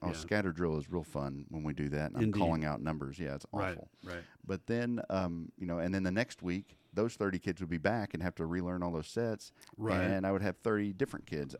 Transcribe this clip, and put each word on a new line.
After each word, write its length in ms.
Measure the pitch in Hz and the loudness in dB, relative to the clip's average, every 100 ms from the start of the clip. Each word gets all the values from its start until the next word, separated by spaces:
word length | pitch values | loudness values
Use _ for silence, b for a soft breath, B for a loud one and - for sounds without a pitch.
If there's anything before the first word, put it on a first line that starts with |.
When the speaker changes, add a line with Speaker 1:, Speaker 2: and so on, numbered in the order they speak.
Speaker 1:
Oh, 60 | 87 | -4
Speaker 2:
Yeah. 60 | |
Speaker 1:
scatter 380 | 80 85 104 98 | -2 0 2 2
drill 260 | 80 87 78 | 2 2 2
is 120 | 65 | 0
real 120 | 87 | -4
fun 400 | 78 73 69 69 69 | -2 -2 -2 -4 -6
when 140 | 78 | -4
we 100 | 76 | -2
do 160 | 69 73 | 0 0
that, 160 | 73 76 | 0 0
and 100 | - | 2
I'm 60 | |
Speaker 2:
Indeed. 160 | 110 104 | 2 4
Speaker 1:
calling 260 | 85 80 | 2 2
out 160 | 76 71 | 2 0
numbers. 380 | 71 78 69 69 | -2 -2 -4 -4
Yeah, 160 | 78 | -6
it's 100 | 71 - | -6 -6
Speaker 2:
Right, 200 | - 95 | -4 -2
Speaker 1:
awful. 180 | 85 - _ | -4 -10 _
Speaker 2:
right. 200 | 92 87 82 B | -10 -10 -10 B
Speaker 1:
But 240 | - 95 - | -6 -4 0
then, 360 | 117 120 120 - | 0 0 -2 0
um, 420 | 95 92 85 82 - | 0 0 -2 -6 -6
you 80 | 90 | -2
know, 140 | 85 | 0
and 140 | 87 | 2
then 80 | 95 | 2
the 80 | 92 | 2
next 300 | 95 127 - | 2 0 -2
week, 380 | 90 90 - - _ | -2 -2 -4 -14 _
those 200 | - 113 | 0 0
thirty 240 | - 101 92 | 2 0 2
kids 220 | - 85 | 0 -2
would 80 | 90 | -2
be 80 | 85 | 0
back 380 | 87 113 101 | 2 2 0
and 80 | 80 | -2
have 120 | 87 - | -2 -2
to 100 | 82 | 0
relearn 360 | 87 87 90 | 0 0 0
all 80 | 87 | 0
those 160 | 80 78 | -2 -2
sets, 460 | - 117 110 - B B - | -2 0 -2 -8 B B -4
Speaker 2:
Right. 240 | 107 92 | 0 2
Speaker 1:
and 260 | 92 95 95 | 4 2 2
I 60 | |
would 80 | 98 | 2
have 160 | 101 90 | 2 2
thirty 380 | 113 104 104 | 2 4 2
different 320 | 92 135 - - | 0 -2 -2 -6
kids 280 | 78 69 73 | -4 -4 -6